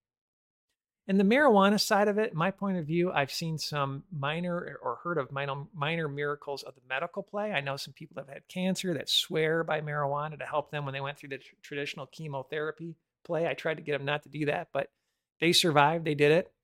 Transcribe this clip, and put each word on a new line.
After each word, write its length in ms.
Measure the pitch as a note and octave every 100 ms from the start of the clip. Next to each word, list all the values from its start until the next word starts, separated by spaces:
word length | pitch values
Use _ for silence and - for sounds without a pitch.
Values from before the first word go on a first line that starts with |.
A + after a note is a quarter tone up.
| _ _ _ _ _ _ _ _ _ _ -
And 140 | G3
the 40 |
marijuana 540 | G3+ B3+ D4 G3+ G3 G#3
side 300 | - G3+ G#3+
of 80 | G#3
it, 160 | A3
my 200 | D#3+ F3
point 260 | F#3+ G3+ F#3
of 80 | D3+
view, 260 | E3+ F3+
I've 200 | C#3+ C#3
seen 260 | - E3 D#3
some 460 | - D3 C#3 C#3 -
minor 680 | D#3 C#3 D#3+ F3+ F3 - C#3+
or 200 | C3 A#2+
heard 160 | E3+ E3
of 140 | C3
minor, 320 | C#3 C#3+ C#3 D3
minor 340 | E3+ C#3+ E3+ D#3
miracles 540 | C#3 D3 D3 - C#3
of 140 | - -
the 40 | B2+
medical 360 | C3 E3+ -
play. 280 | F#3+ G3+ G#3+
I 80 | E3
know 160 | C#3 C#3
some 160 | -
people 220 | - D#3+
that 120 | - C#3
have 80 |
had 140 | C#3 _
cancer 460 | F#3 F#3 F#3 F#3
that 160 | D3 -
swear 540 | - - D#3+ D#3 E3
by 160 | D#3+ D#3
marijuana 580 | D3+ D3 C#3+ C#3+ D3+ D3
to 80 | B2+
help 240 | D3 C#3+
them 140 | D3+
when 100 | C#3+
they 60 | C3+
went 180 | C#3 C#3
through 120 | C#3+
the 80 | C3+
tr-, 160 | - _
traditional 460 | - C#3+ C#3+ - C3+
chemotherapy 880 | - D#3+ C3+ C3 D#3 D#3 - E3 D#3+ _ _
play. 240 | - E3 E3
I 60 |
tried 240 | C3 E3 D#3
to 40 |
get 160 | D#3 C#3
them 60 |
not 180 | C#3 D3
to 60 | C#3
do 180 | C#3 C#3+
that, 220 | D3+ E3
but 180 | C#3 C#3 _ _ _ _ _
they 120 | E3
survived. 520 | E3+ F3+ D3 C#3+ E3+
They 100 | D#3
did 160 | C#3+ D3
it. 220 | D#3+ - _